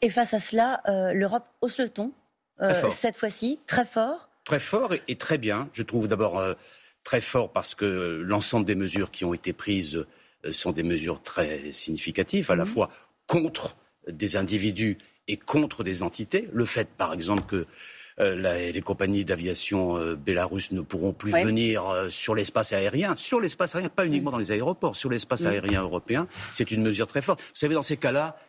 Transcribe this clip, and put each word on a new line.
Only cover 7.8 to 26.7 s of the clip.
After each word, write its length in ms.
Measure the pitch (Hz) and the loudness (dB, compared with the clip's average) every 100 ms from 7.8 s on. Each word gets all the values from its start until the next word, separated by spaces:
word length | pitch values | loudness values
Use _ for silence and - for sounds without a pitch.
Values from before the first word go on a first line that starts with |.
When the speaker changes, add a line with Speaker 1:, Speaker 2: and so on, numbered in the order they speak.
| 104 92 87 82 | 0 0 -2 -4
Speaker 2:
l'ensemble 420 | 90 104 - 113 98 | 0 0 2 2 2
des 80 | 95 | 2
mesures 340 | 95 101 92 | 0 -2 -2
qui 160 | - 87 | -2 -2
ont 80 | |
été 180 | 85 90 | -2 -4
prises, 540 | - 104 101 78 80 76 _ _ _ 78 | -6 -2 0 0 -4 -6 _ _ _ -6
euh, 60 | |
sont 200 | 76 90 | -2 -2
des 120 | 78 | 0
mesures 400 | 85 82 82 78 | 0 0 -2 -6
très 480 | - - 78 76 73 | -4 -2 -2 -2 -6
significatives, 800 | - - 78 82 95 92 202 151 | -8 -6 -6 -4 -2 0 0 2
à 40 | 87 | 2
la 100 | 92 | 2
Speaker 1:
Mhm. 40 | |
Speaker 2:
fois 220 | 120 98 - - _ - | 0 0 -2 -20 _ 0
contre 500 | 170 160 - - - _ _ - | 2 2 -4 -10 -12 _ _ -14
des 300 | 80 104 101 | -4 -2 0
individus 600 | 95 104 107 95 110 95 - _ - | 0 2 0 2 0 -2 -8 _ -8
et 100 | 104 | -8
contre 460 | - - - - | 0 2 2 -2
des 200 | 95 90 | -4 -2
entités. 440 | 87 - 104 190 226 | -2 -4 -2 -2 0
Le 120 | 120 117 | 0 0
fait, 220 | 120 104 | 0 -2
par 240 | - 87 | -2 -4
exemple, 300 | 85 85 101 - | -2 0 0 0
que, 180 | 95 80 - - - - - | -4 -4 -12 -20 -20 -14 2
euh, 160 | 98 92 | 2 4
la, 360 | 92 87 87 | 0 0 -2
les 100 | 95 | -4
compagnies 440 | 95 95 98 101 98 | -4 0 2 2 0
d'aviation, 720 | 87 90 87 - 98 90 87 | -2 -2 -2 0 0 2 0
euh, 180 | 82 76 | -2 -2
bélarusses 560 | 71 87 90 98 - | 0 0 0 -2 -4
ne 100 | 92 | -4
pourront 320 | 78 90 95 | -4 -2 -2
plus 200 | 92 104 | -2 2
Speaker 1:
Ouais. 100 | 170 | 4
Speaker 2:
venir, 440 | 110 110 113 107 95 | 4 2 2 0 0
euh, 220 | 92 92 | -2 -2
sur 260 | - - 107 | -4 0 0
l'espace 360 | 98 - - | 2 0 0
aérien, 420 | 98 98 135 196 147 | 0 2 0 0 -2
sur 240 | - 247 | 0 0
l'espace 320 | 190 - 175 175 | 0 -2 -2 -2
aérien, 140 | 180 | -2
pas 160 | - 175 | 0 2
uniquement 240 | 147 147 | 2 0
Speaker 1:
Ouais. 40 | |
Speaker 2:
dans 60 | 120 | -2
les 120 | 98 | 0
aéroports, 440 | 107 139 185 160 - | 0 0 0 -2 -2
sur 140 | 131 | -2
l'espace 320 | 117 - 123 | -2 0 0
Speaker 1:
Mhm. 60 | 165 | 0
Speaker 2:
aérien 340 | 101 - 101 | 0 2 0
européen, 460 | 92 87 - 127 359 - - | 0 -4 0 -2 -2 -8 -10
c'est 160 | - 113 | -2 0